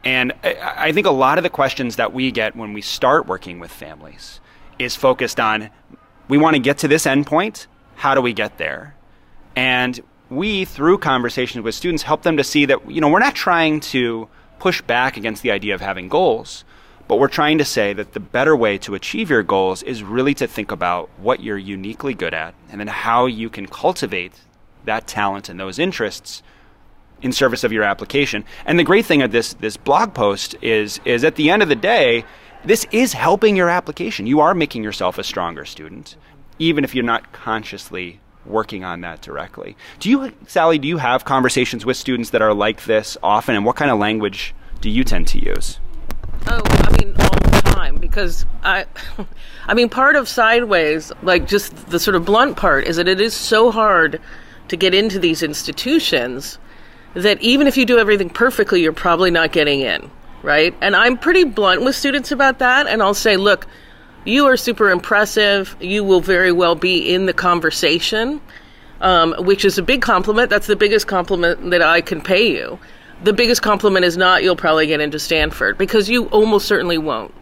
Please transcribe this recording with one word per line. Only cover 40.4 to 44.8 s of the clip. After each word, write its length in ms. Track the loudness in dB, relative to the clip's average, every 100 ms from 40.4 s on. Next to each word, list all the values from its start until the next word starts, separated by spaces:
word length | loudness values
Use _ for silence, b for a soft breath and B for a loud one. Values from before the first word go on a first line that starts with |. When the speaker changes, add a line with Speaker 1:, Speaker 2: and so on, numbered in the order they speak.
| -6
Speaker 1:
Sally, 300 | 0 2 2
do 100 | -2
you 100 | -4
have 280 | 0 -2 0
conversations 600 | 2 2 2 -2 -2 -4
with 120 | -4
students 320 | -4 -4 -2
that 100 | 2
are 100 | 2
like 320 | 2 0 -2 0
this 320 | 0 0 -4
often, 320 | 0 0 0 0
and 100 | 0
what 100 | 0
kind 140 | 0
of 80 | 2
language 560 | 0 0 -4 -6 -10 -12 b -4